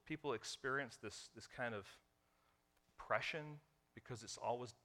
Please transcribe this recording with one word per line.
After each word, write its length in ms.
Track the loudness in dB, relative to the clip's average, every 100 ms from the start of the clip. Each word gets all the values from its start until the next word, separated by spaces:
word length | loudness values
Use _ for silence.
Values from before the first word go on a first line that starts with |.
| -4
people 280 | 0 2
experience 640 | 2 2 0 2 2 2 -2
this, 280 | -6 -6 -10
this 140 | -12 -8
kind 260 | -2 0
of 120 | 0 -4 -12 _ _ _ _ _ _ _ _ _ -8
oppression 600 | 4 4 4 -2 -4 -10 -14 _ _ -14
because 260 | -8 -6
it's 160 | -6 -2
always 360 | 2 2 0 -8